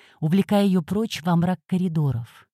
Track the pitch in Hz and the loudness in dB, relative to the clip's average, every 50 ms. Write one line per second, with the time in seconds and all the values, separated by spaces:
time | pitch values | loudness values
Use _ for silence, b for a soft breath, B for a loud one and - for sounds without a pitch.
0 | b b b b - 156 160 196 190 - 208 202 202 202 185 185 156 - - 214 | b b b b -2 0 2 2 2 2 2 2 4 4 2 0 0 0 -2 -2
1 | 226 - - - - 185 175 170 170 175 185 - _ _ - 185 185 190 160 165 | -2 -4 -6 -6 -2 0 2 2 2 0 -2 -4 _ _ -4 -2 -2 -2 0 0
2 | 151 139 127 117 120 - - - - _ | 0 0 -2 -4 -6 -10 -16 -20 -20 _